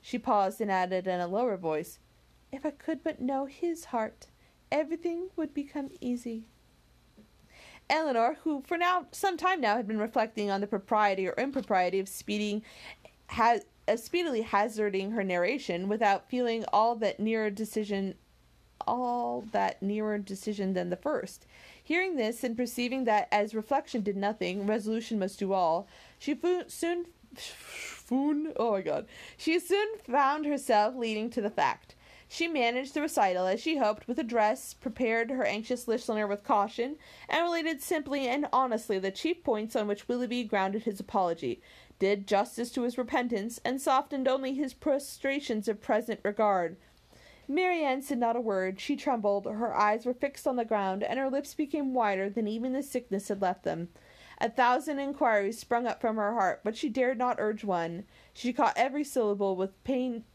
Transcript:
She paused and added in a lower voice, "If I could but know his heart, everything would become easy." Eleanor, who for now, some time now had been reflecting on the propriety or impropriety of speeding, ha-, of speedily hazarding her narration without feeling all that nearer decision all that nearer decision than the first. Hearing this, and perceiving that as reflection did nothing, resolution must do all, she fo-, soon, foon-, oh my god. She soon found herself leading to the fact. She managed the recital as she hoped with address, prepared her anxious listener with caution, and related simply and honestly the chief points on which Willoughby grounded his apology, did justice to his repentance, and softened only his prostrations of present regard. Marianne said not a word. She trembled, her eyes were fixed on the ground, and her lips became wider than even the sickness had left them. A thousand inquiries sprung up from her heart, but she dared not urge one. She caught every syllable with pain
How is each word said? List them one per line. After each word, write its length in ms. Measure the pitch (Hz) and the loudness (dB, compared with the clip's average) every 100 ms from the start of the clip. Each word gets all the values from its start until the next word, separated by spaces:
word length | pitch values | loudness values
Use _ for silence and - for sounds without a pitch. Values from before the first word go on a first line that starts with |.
She 180 | - 240 | -6 -6
paused 420 | 247 214 190 - | 2 2 2 0
and 100 | 208 | 0
added 360 | 190 180 185 185 | 2 2 0 0
in 120 | 180 | -2
a 80 | 175 | 0
lower 280 | 196 247 190 | 0 0 0
voice, 420 | 165 151 170 - _ _ _ _ _ | -2 -2 -4 -14 _ _ _ _ _
"If 140 | 269 302 | -6 -6
I 60 | |
could 320 | 294 - 320 | -6 -6 -4
but 180 | 320 - | -4 -4
know 240 | 254 269 277 | -2 -2 -4
his 400 | - 339 330 - | -4 -4 -4 -4
heart, 420 | 240 220 - - _ _ _ _ | -4 -4 -8 -20 _ _ _ _
everything 600 | 285 311 330 339 339 370 - | -2 0 -2 -4 -4 -6 -6
would 180 | 302 | -6
become 380 | 285 277 302 277 - | -6 -6 -8 -8 -8
easy." 420 | 247 247 240 226 220 _ _ _ _ _ _ - - _ - - - - _ | -4 -4 -4 -10 -12 _ _ _ _ _ _ -20 -20 _ -20 -20 -20 -20 _
Eleanor, 460 | 302 320 240 233 311 | 2 4 4 2 0
who 180 | 320 285 | -4 -4
for 160 | - 339 | -2 0
now, 300 | 349 359 294 | 2 2 -2
some 260 | - 392 359 | -2 -2 2
time 240 | 359 381 | 0 2
now 160 | 226 220 | 2 2
had 100 | 208 | 0
been 100 | 214 | -2
reflecting 520 | 220 240 220 220 208 | 0 0 0 0 -2
on 100 | 196 | 0
the 80 | 202 | 0
propriety 600 | 202 - 214 208 196 185 | -4 2 4 4 4 0
or 60 | |
impropriety 680 | - 269 277 196 190 180 190 | 0 -2 -2 2 2 4 2
of 80 | 190 | -2
speeding, 560 | - - 208 208 208 - - - - - _ - | -8 -4 -2 0 -2 -6 -20 -20 -20 -20 _ -10
ha-, 300 | 226 226 226 - _ - | 2 4 4 -2 _ -2
of 120 | 226 | -2
speedily 440 | - 339 339 240 | 0 0 0 0
hazarding 680 | 220 202 220 214 208 190 196 | 0 2 2 0 0 0 -2
her 120 | 226 | -2
narration 680 | 196 180 175 277 - 175 196 | 0 2 2 0 -2 -2 0
without 400 | 214 220 196 - | 2 4 2 0
feeling 340 | 247 240 226 214 | -2 0 0 2
all 240 | 202 226 233 | 4 4 2
that 240 | 214 - | -2 0
nearer 300 | 214 226 214 | 0 2 0
decision 680 | 196 214 220 208 196 196 - _ _ _ _ _ _ - | -2 -4 -2 -2 -2 -2 -6 _ _ _ _ _ _ -2
all 600 | 240 247 240 240 240 214 | 0 0 -2 -2 -4 -2
that 300 | 208 196 - | 0 0 -2
nearer 360 | 196 208 214 208 | -4 -2 -2 -2
decision 560 | 196 196 - 202 190 | -4 -8 -6 -2 0
than 160 | 185 175 | 0 -2
the 60 | 175 | -2
first. 500 | 285 302 190 - - - - - | -2 -2 -4 -12 -20 -20 -20 -20
Hearing 340 | - 330 381 311 | -2 0 0 0
this, 260 | 220 233 | -2 -2
and 140 | 254 233 | -4 -2
perceiving 480 | 240 - 240 262 233 | -4 -2 -2 0 2
that 220 | 214 - | 2 4
as 240 | 208 208 220 | 0 2 -2
reflection 460 | 214 277 - 240 | 0 0 0 -2
did 160 | 202 196 | -2 0
nothing, 500 | 202 214 180 190 202 | -2 -2 -4 -2 0
resolution 500 | 220 208 220 226 220 | 0 0 -4 -2 -2
must 200 | 190 - | -2 -2
do 140 | 190 | -2
all, 340 | 190 175 165 202 - - - | 2 2 2 -2 -18 -20 -8
she 140 | - | -4
fo-, 340 | 311 349 359 - | 0 0 0 -2
soon, 380 | - 339 349 349 _ - - | -4 -2 -2 -6 _ -20 -16
foon-, 1160 | - - - - - - - 254 285 294 311 - | -14 -14 -16 -14 -14 -14 -2 0 2 0 -2 0
oh 140 | 233 | 0
my 80 | 202 | 2
god. 260 | 160 147 - - - - | 0 -2 -4 -16 -20 -4
She 220 | - 339 | 0 0
soon 280 | 349 392 427 440 | 2 0 0 -4
found 460 | - 254 269 302 294 | 0 4 4 2 0
herself 500 | 285 - 214 214 262 | -2 4 4 4 0
leading 340 | 233 214 226 | -2 -2 -2
to 100 | 240 | -2
the 80 | 208 | -2
fact. 460 | - 139 - - - - - - | 0 0 0 -12 -20 -20 -20 -14
She 200 | - 339 | -4 -2
managed 440 | 302 233 247 269 | 2 2 0 -2
the 80 | 302 | -2
recital 460 | 302 277 202 180 185 | 0 2 2 4 2
as 140 | 196 | 0
she 160 | 320 311 | 0 2
hoped 280 | 220 214 - | 2 0 -4
with 140 | 240 | -4
address, 540 | 226 233 214 254 - | 0 2 4 2 -6
prepared 580 | - - 214 247 226 226 | -8 -10 -2 2 2 0
her 140 | 254 233 | 0 0
anxious 420 | 208 220 247 - | 0 -2 -4 0
listener 400 | 226 233 214 208 | -2 0 -2 0
with 160 | 202 | -2
caution, 540 | - 220 208 - 247 311 - - - | 2 2 2 -2 -4 -6 -14 -20 -2
and 140 | 311 | 0
related 380 | 339 339 320 330 | 2 0 -2 -4
simply 460 | - 320 294 277 262 | -2 -2 -2 -2 0
and 220 | 269 294 | -2 2
honestly 480 | 254 262 220 - 190 | 2 2 0 -2 -2
the 120 | 190 | -2
chief 320 | 190 320 349 | -2 -2 -2
points 340 | - 220 220 240 | 0 0 0 -2
on 100 | 208 | -2
which 220 | 208 - | -4 -2
Willoughby 340 | 240 247 247 | -2 -2 -2
grounded 400 | 220 202 190 208 | 0 0 0 0
his 160 | 208 196 | -4 -6
apology, 600 | - 208 180 170 123 - - - - - | -2 0 0 0 -4 -6 -10 -20 -20 0
did 280 | 190 202 196 | 2 2 2
justice 420 | 196 240 - 240 | 2 2 -4 -4
to 100 | - | -2
his 160 | 240 240 | -2 -2
repentance, 640 | 240 277 247 220 214 233 | 0 0 0 -2 -4 -4
and 180 | - 262 | -4 -2
softened 460 | 302 262 294 277 262 | 4 2 2 0 2
only 260 | 262 262 | 2 0
his 200 | 269 277 | -2 -2
prostrations 960 | - 311 277 277 - 269 277 277 220 214 | -2 0 0 0 -4 -2 -2 0 -2 0
of 120 | 214 | -4
present 380 | - 214 226 220 | 2 0 2 -4
regard. 520 | - 202 214 190 170 185 - _ _ - - - - | -2 2 4 4 0 -4 -20 _ _ -20 -20 -20 -4
Marianne 540 | 285 370 349 285 269 | 0 2 2 2 0
said 160 | 269 254 | -2 0
not 180 | 233 233 | 2 2
a 60 | |
word. 400 | 220 190 185 190 | 0 0 0 -4
She 160 | - 285 | -4 -2
trembled, 480 | - 240 208 202 196 | 0 0 2 0 -2
her 280 | 214 233 | -2 -2
eyes 320 | - 208 220 247 | 2 4 2 -2
were 80 | |
fixed 320 | 247 285 277 302 | -2 -4 -2 -2
on 120 | 247 | 0
the 80 | 226 | 0
ground, 380 | 214 196 190 | 0 2 0
and 140 | 208 254 | -2 -2
her 120 | 269 | 0
lips 240 | 277 277 | -2 -4
became 400 | - 294 311 269 | -6 -2 -2 0
wider 360 | 254 214 190 196 | 2 2 2 -2
than 160 | 202 214 | -2 -2
even 280 | 226 254 | -2 -2
the 100 | 262 | -2
sickness 460 | 269 247 240 196 - | -2 -4 -2 -4 -2
had 120 | 196 | 0
left 220 | 185 180 | 0 0
them. 240 | 165 160 175 - - - - - | -4 -4 -6 -12 -20 -20 -20 -2
A 100 | 226 | -2
thousand 500 | 226 247 254 302 277 | 4 4 4 0 -4
inquiries 580 | 277 285 262 214 196 226 | -4 0 4 4 2 -4
sprung 300 | - 240 240 | -2 0 0
up 140 | - | -2
from 160 | 233 220 | -2 0
her 160 | 208 | 0
heart, 260 | 233 185 - | 2 2 0
but 120 | - 220 | -4 -4
she 140 | 302 | -2
dared 280 | 240 254 240 | 2 0 2
not 200 | 247 - | 0 0
urge 240 | 214 214 | -2 -2
one. 400 | 208 180 165 170 - - - | -2 0 0 -6 -12 -20 -20
She 180 | - 240 | -6 -4
caught 260 | 240 233 - | 2 2 4
every 280 | 254 294 285 | 0 0 -2
syllable 500 | 262 214 202 196 185 | 0 2 2 0 0
with 260 | 190 - - | -2 -4 -2
pain 400 | 262 254 233 226 | 0 0 -4 -10